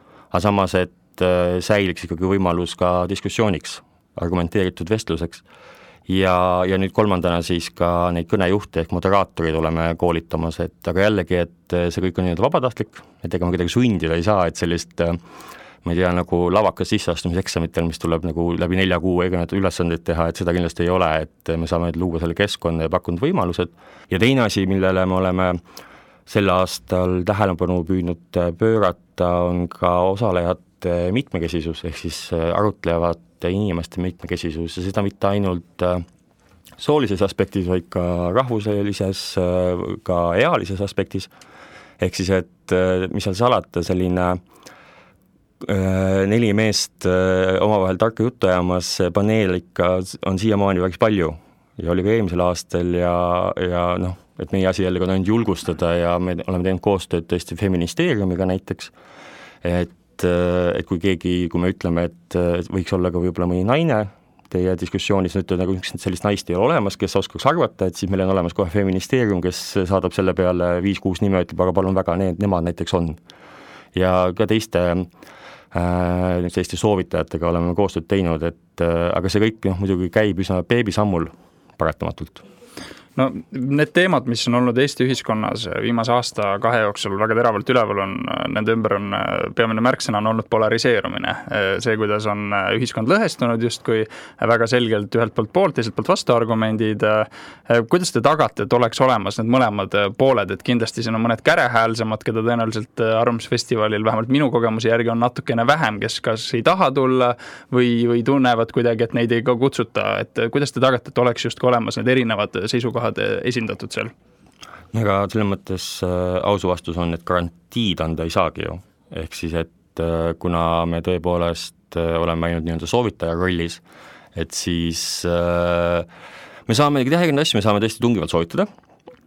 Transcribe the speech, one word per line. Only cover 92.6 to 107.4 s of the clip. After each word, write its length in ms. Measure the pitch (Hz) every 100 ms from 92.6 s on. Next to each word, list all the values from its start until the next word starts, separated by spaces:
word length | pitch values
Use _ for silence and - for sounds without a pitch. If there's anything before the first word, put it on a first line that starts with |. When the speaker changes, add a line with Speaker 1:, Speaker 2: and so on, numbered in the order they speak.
| 95 107
Speaker 2:
ühiskond 340 | 120 - 113
lõhestunud 540 | 196 202 - 120 117 117
justkui 380 | - - 110 107 - - - 113
väga 160 | 113 113
selgelt 480 | 123 117 107 104 113
ühelt 160 | 110
poolt 160 | - 107
poolt, 240 | 180 190 139
teiselt 160 | 110 -
poolt 160 | -
vastuargumendid. 880 | 196 - 120 113 113 110 110 110 107 110 107 107 - - - - 117 113
Kuidas 240 | 180 180
te 80 | 120
tagate, 460 | 135 151 123 - 107
et 80 | 120
oleks 240 | 117 -
olemas 380 | 131 117 98 107
need 100 | 113
mõlemad 480 | 127 117 104 95 101 101 98
pooled? 360 | 135 120 95
Et 80 | 95 -
kindlasti 320 | 120 113 -
siin 160 | 113 110
on 60 | 117
mõned 160 | 113
kärehäälsemad, 800 | - 165 127 117 113 113 110 110
keda 240 | - 110 113
tõenäoliselt 560 | 117 113 110 107 -
Arvamusfestivalil, 1040 | 113 110 120 117 - 120 - 117 107 104 110
vähemalt 240 | 110 113
minu 160 | 139 143
kogemuse 380 | 120 113 110 110
järgi, 180 | 117 117
on 140 | 117 120
natukene 400 | - - 117 117
vähem, 320 | 151 123 104 110
kes 140 | -
kas 240 | - 113 -
ei 80 | 120
taha 300 | 117 190 151
tulla 380 | 139 131 131 123 120